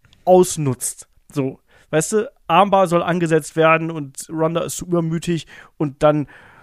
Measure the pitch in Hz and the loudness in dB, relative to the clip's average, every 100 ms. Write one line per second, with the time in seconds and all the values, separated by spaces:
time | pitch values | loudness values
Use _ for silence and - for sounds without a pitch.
0 | _ _ - 185 180 156 139 123 - - | _ _ 4 6 4 0 -4 -4 -8 -12
1 | - _ _ 147 135 - _ _ _ 156 | -18 _ _ -6 -6 -6 _ _ _ -2
2 | 160 214 - - - 170 202 196 180 170 | 0 -2 -4 -8 0 2 4 2 2 0
3 | 175 175 165 160 147 160 160 160 165 165 | 0 -2 0 0 0 2 2 2 0 -8
4 | 139 - - 160 160 165 139 - 175 170 | -12 -14 -12 -4 -2 -2 -6 -8 -4 -4
5 | 165 165 175 165 - - - - 151 135 | -2 -4 -4 -6 -8 -20 -14 -6 -6 0
6 | 151 151 139 - - _ | 0 2 -2 -12 -20 _